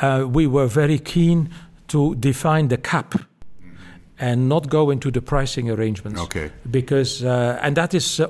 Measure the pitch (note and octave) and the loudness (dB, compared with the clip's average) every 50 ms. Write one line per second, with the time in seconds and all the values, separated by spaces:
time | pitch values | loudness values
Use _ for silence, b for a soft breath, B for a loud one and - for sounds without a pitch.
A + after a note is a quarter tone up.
0 | - C#3 C3 C3 C3+ B2+ B2 D#3 D#3+ C#3 B2 C#3 C3+ B2 G#2 D3+ D3 D3 D#3 C#3 | 0 2 2 2 0 0 2 2 2 4 4 2 2 2 2 2 2 2 2 0
1 | - - - E3+ E3+ E3 E3+ E3+ D3+ D#3+ B B B B B B B - - D3+ | -2 -2 0 2 4 4 4 4 2 -2 B B B B B B B -2 0 2
2 | C#3+ D#3 C#3+ B2 A2 C3+ C3 - - D#3+ D#3 D#3 D3+ B2+ B2 - - - - D3 | 2 2 0 0 0 0 0 0 0 2 2 2 2 2 0 0 -2 -2 -2 -2
3 | - - - - - - _ _ - - - - B B B B B B B B | -2 -2 -4 -4 -4 -8 _ _ -16 -14 -14 -14 B B B B B B B B
4 | B B - - C3 B2 A#2+ B2 B2+ C3 D3 E3 D3+ C3+ D#3 D3+ D#3 C#3+ C#3 B2+ | B B -10 -4 -2 0 2 2 2 2 2 0 0 0 2 2 2 2 2 0
5 | - C3+ A#2+ B2+ B2+ - D3 C#3 C3+ B2+ - C3 A#2+ A#2 A2 G#2+ A2 A2 G#2+ F#2+ | -2 -2 -2 -2 -2 0 0 0 0 0 -2 -4 -4 -2 -2 0 0 -2 -2 -4
6 | - G#2+ G#2+ F2 E2+ - - E2+ D#2 D2+ - - - A#2 A#2 C3 B2+ - C#3+ C3+ | -6 -8 -8 -8 -6 -6 -6 -6 -6 -8 -10 -12 -8 -2 -2 -2 0 0 0 0
7 | C3 C3 - - B2 B2 B2 B2 A#2+ A#2+ A#2+ - - C#3+ C#3+ E3 E3 F3 F#3 E3+ | 0 0 -2 -4 -2 -2 0 0 0 0 -2 -2 -2 -2 0 0 0 0 0 -2
8 | - - - - D#3 | -2 -2 -2 -2 -2